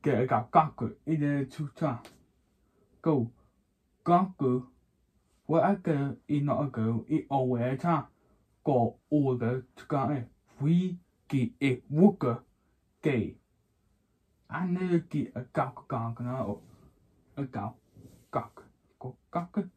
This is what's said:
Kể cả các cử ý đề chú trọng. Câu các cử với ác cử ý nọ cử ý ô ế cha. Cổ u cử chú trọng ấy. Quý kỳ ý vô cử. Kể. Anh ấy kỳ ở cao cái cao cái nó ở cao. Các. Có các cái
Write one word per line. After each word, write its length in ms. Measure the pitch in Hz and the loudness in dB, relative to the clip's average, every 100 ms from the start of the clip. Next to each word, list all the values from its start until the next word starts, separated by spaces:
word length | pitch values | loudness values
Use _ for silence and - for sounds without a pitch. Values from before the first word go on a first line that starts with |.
Kể 220 | - 104 127 | 2 0 2
cả 160 | 113 117 | 0 2
các 220 | 165 156 - | 2 2 -4
cử 180 | - - - | -8 -6 -4
ý 100 | 160 | -2
đề 300 | 147 143 135 | 0 -2 -4
chú 140 | - 143 - | -8 -10 -4
trọng. 220 | 156 113 - - _ _ _ _ _ _ _ _ | -4 -4 -12 -20 _ _ _ _ _ _ _ _
Câu 300 | 165 143 117 _ _ _ _ _ _ _ - | 0 0 0 _ _ _ _ _ _ _ 4
các 200 | 175 196 - | 4 4 0
cử 240 | 135 123 - _ _ _ _ _ _ _ - | 0 0 -4 _ _ _ _ _ _ _ 0
với 140 | 160 | 2
ác 180 | 190 196 | 4 2
cử 320 | - 143 139 - - | 0 0 -2 -6 -2
ý 160 | 147 | -2
nọ 280 | 143 143 143 | 0 0 -2
cử 200 | 117 110 113 - | -2 0 -2 0
ý 160 | 156 - | -4 0
ô 240 | 135 127 | -2 0
ế 240 | 123 123 135 | 0 0 -2
cha. 220 | 175 156 - _ _ _ _ _ | 0 0 -2 _ _ _ _ _
Cổ 360 | - 131 113 - _ | 0 2 2 -2 _
u 280 | 151 135 123 | 2 2 0
cử 240 | 117 127 - - | 0 -2 -6 -20
chú 80 | - | -6
trọng 200 | 143 139 | -2 0
ấy. 140 | 143 113 _ _ - | -2 -6 _ _ -4
Quý 360 | 143 175 185 175 _ _ _ | 2 2 2 -6 _ _ _
kỳ 220 | 139 117 - | -2 -2 -2
ý 220 | 139 123 - | -2 -2 -2
vô 260 | 147 202 196 | 6 6 6
cử. 160 | 123 113 _ _ _ _ _ _ | -2 -4 _ _ _ _ _ _
Kể. 320 | 156 123 104 - _ _ _ _ _ _ _ _ _ _ _ | 0 0 -2 -8 _ _ _ _ _ _ _ _ _ _ _
Anh 280 | - 180 180 | -6 -2 -2
ấy 260 | 185 170 - | 2 0 0
kỳ 180 | 151 - | -4 -4
ở 120 | - - | -8 -6
cao 200 | - 135 - | -4 -4 -6
cái 100 | - | -8
cao 240 | 123 113 117 | -6 -6 -6
cái 100 | 123 | -6
nó 280 | 123 101 101 - - - _ _ _ _ - | -4 -6 -8 -12 -20 -20 _ _ _ _ -10
ở 100 | 139 | -8
cao. 240 | 113 104 - _ - - - _ | -6 -8 -10 _ -20 -20 -20 _
Các. 200 | - - - - _ _ _ | -6 -6 -18 -20 _ _ _
Có 120 | 127 - _ | -16 -16 _
các 160 | 170 175 | -6 -4
cái 100 | - - | -6 -6